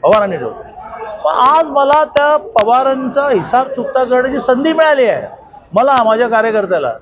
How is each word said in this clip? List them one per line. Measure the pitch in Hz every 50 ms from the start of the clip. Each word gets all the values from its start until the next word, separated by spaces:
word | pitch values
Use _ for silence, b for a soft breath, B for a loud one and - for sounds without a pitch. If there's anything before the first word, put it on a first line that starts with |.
पवारांनी | - 151 208 214 208 196 180
ठेवलं. | 151 123 110 - - - - - - - - - - - - 214 - -
मग | -
आज | - - 240 262 302 320 330 302
मला | 269 277 277 277 285 302 311
त्या | 302 - 285 285 294 302
पवारांचा | 302 - - - 233 208 220 240 254 262 269 269 262 262 254 - 277 277 285
हिसाब | 254 190 147 - - 247 262
चुकता | 269 269 254 233 226 262 254 254
करण्याची | 233 247 254 254 269 269 277
संधी | - 247 254 247 285 320
मिळाली | 320 320 320 311 294 277 254
आहे, | 214 165 131 110 - - - - - - - - -
मला, | - 196 247 277 269 254 233
माझ्या | 220 220 220 247 233
कार्यकर्त्याला. | 233 220 214 226 214 214 196 175 185 160 139 123 113 110